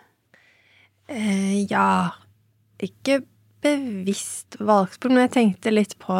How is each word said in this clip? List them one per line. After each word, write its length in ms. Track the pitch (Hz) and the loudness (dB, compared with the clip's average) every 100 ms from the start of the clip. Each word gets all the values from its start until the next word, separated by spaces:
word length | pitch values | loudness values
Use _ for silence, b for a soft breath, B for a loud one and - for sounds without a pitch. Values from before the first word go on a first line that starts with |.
| _ _ _ b b b b b b _ - | _ _ _ b b b b b b _ -12
Eh, 540 | 262 214 196 196 202 202 | -6 -2 -2 0 -2 -2
ja, 440 | 196 196 190 175 - _ _ _ _ _ - | 0 2 2 -2 -6 _ _ _ _ _ -10
ikke 400 | 196 _ 277 277 - _ _ _ | -10 _ -2 -2 -2 _ _ _
bevisst 960 | 294 294 262 196 185 202 - - - - | -2 -2 -4 -6 -4 -4 -6 -14 -16 -6
valgt 420 | 208 208 185 - | 2 2 2 -4
bort, 120 | 247 | 2
men 120 | 254 | 4
jeg 80 | 247 | 4
tenkte 380 | 247 220 185 226 | 4 2 0 0
litt 240 | 214 208 - | 0 0 -4
på 200 | - 185 | -4 -2